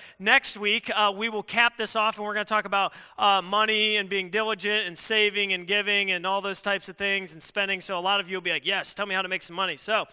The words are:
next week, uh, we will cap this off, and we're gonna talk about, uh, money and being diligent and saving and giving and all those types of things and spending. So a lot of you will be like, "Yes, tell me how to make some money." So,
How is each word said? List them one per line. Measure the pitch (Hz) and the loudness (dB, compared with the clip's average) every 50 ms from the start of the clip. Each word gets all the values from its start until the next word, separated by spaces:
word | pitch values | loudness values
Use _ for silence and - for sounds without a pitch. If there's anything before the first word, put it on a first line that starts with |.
| - - - - | -20 -20 -16 -4
next | 190 214 240 269 - - - 208 | 2 4 4 6 4 2 -2 -2
week, | 208 208 208 233 - - 208 | 0 0 0 0 0 -2 0
uh, | 202 208 202 196 | 2 2 2 2
we | 190 220 233 | 0 -2 -4
will | 220 208 | -4 -4
cap | 190 - - 226 240 240 - - | -6 -2 2 2 4 4 2 0
this | 220 202 - | -4 -2 0
off, | 226 214 220 220 - | 0 0 0 0 -2
and | 208 | -6
we're | 208 208 | -6 -4
gonna | 208 208 | -4 -2
talk | - 220 214 202 | 0 0 0 0
about, | 202 196 196 196 170 - - - - - - | 0 0 0 0 0 -2 -8 -18 -16 -2 2
uh, | 214 202 196 190 | 4 6 6 4
money | 180 180 196 208 214 214 220 214 214 214 214 | 2 2 2 2 4 4 4 2 2 2 2
and | 208 196 185 | 0 0 0
being | 196 196 185 180 | -2 -4 -2 -2
diligent | 170 214 220 220 220 196 180 208 208 214 214 180 | -2 0 0 0 -2 -2 -2 0 0 0 -2 -2
and | 170 - | -4 -4
saving | - - 226 220 214 208 190 202 202 196 190 | -2 0 2 4 4 4 2 0 0 0 -2
and | 180 175 | -2 -2
giving | 170 196 208 202 202 202 202 196 190 | 0 0 0 2 2 2 2 2 0
and | 185 175 170 190 | 0 0 0 0
all | 190 202 | 0 0
those | 190 202 190 - | 0 -2 -4 -4
types | - 202 202 190 - - | -2 -2 -2 -2 -2 -6
of | 185 - | -6 -4
things | 196 196 196 196 190 180 | -2 0 0 0 -2 -6
and | 160 160 | -8 -8
spending. | - - - 208 196 196 196 185 | -10 -4 -2 -2 -2 0 -2 -4
So | 180 - 196 175 | -4 -4 -4 -2
a | |
lot | 175 185 202 202 | 0 2 0 0
of | 196 170 | 0 -2
you | 190 | -6
will | 185 | -4
be | 175 180 | -2 -2
like, | 165 151 - | -2 -2 0
"Yes, | 165 196 190 165 - - | -2 -2 -2 -2 -4 -4
tell | - 202 | -4 -4
me | 202 190 | -2 -2
how | 190 | -2
to | 190 185 | -2 -2
make | 185 185 | -4 -6
some | - - 170 | -6 -6 -4
money." | 175 190 180 160 135 | -4 -4 -4 -4 -6
So, | - - 220 208 165 - | -2 0 0 0 0 -4